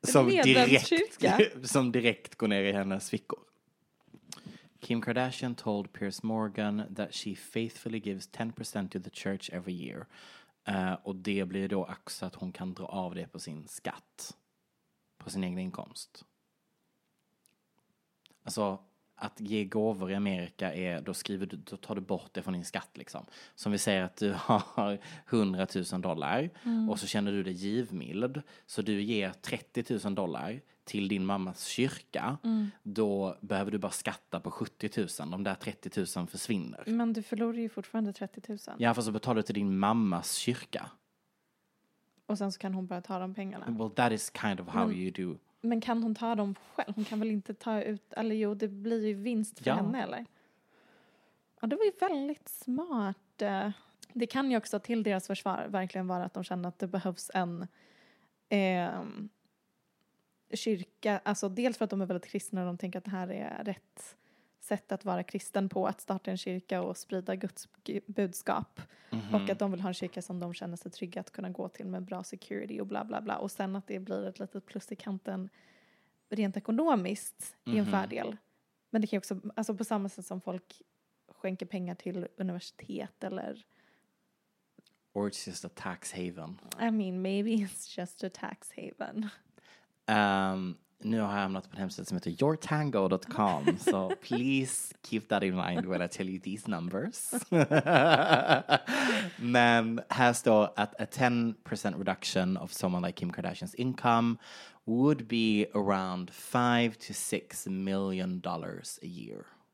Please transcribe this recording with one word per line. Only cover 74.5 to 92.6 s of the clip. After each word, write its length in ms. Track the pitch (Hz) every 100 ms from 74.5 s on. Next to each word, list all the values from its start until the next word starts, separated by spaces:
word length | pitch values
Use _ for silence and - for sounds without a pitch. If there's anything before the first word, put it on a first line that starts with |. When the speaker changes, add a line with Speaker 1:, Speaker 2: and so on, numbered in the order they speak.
| 196 -
Speaker 2:
plus 260 | 208 -
i 40 | 202
kanten 540 | - 190 - 190 190 _ _ _ _ _ _ _ _
rent 280 | 208 202 202
ekonomiskt 1000 | - 226 320 247 180 202 - - - - -
är 60 |
en 60 | 220
Speaker 1:
Mhm. 80 | 202
Speaker 2:
fördel. 460 | 196 95 - - 214 _ _ _ _ _
Men 120 | 220
det 60 | 214
kan 100 | 202
ju 20 |
också, 200 | - 190 214 -
alltså, 200 | 220 202
på 80 |
samma 260 | 220 220 196
sätt 160 | - 180
som 160 | 185
folk 400 | 185 185 _ - - _ _ _ _
skänker 340 | - 190 185 180
pengar 300 | 196 180 180
till 320 | - 180 175 -
universitet 840 | 190 175 - - - 196 - _
eller 420 | 190 190 - 220 - _ _ _ _ _ _ _ _ _ _ - _ _ _
Speaker 1:
Or 160 | 101 101
it's 180 | - -
just 180 | 90 92
a 40 | -
tax 380 | 92 87 -
haven. 460 | - 90 87 82 - - -
Speaker 2:
I 100 | 233
mean, 300 | 220 190 180
maybe 280 | 190 196 208
it's 480 | 226 196 - - -
just 240 | 175 -
a 60 | 190
tax 380 | - - - - -
haven. 540 | - - - - 214 - _ _ - - _ _ -
Speaker 1:
Ehm, 680 | 107 104 98 95 95 92 85 _ _
nu 220 | 107 113
har 140 | 104
jag 80 | 101
hamnat 280 | 98 95 -
på 60 | -
en 40 |
hemsida 240 | 92 - 92
som 120 | 90
heter 260 | - -
yourtango 640 | 139 156